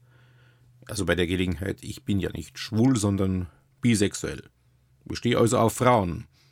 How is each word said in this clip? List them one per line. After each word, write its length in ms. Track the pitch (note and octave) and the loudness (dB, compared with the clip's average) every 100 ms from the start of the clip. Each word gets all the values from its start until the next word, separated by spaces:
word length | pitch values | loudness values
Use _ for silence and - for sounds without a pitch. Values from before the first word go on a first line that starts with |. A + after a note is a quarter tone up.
| _ _ _ _ _ _ _ _ - | _ _ _ _ _ _ _ _ -12
Also 180 | - | -4
bei 120 | E2+ E2+ | 0 0
der 100 | E2+ | 0
Gelegenheit, 560 | F2+ F#2 E2 G2 - | 0 -2 -4 -6 -8
ich 220 | - - | -10 -10
bin 160 | - G2+ | -4 -2
ja 100 | F2 | -2
nicht 300 | - - - | -6 -12 -14
schwul, 360 | - G#2+ B2+ B2 | -6 0 2 2
sondern 520 | G2+ G2 F#2+ F#2 F2 - _ _ | 0 0 0 -2 -4 -12 _ _
bisexuell. 640 | A#2+ G#2 G2 - - C#2 - _ _ _ _ _ - | 0 2 2 -2 -8 -10 -14 _ _ _ _ _ -12
Ich 80 | - | -6
stehe 180 | A#2+ A#2+ | 0 4
also 220 | A#2 A#2+ | 4 4
auf 160 | A2+ | 2
Frauen. 540 | - B2 A#2+ F#2 E2 - _ _ | 2 4 4 2 -4 -10 _ _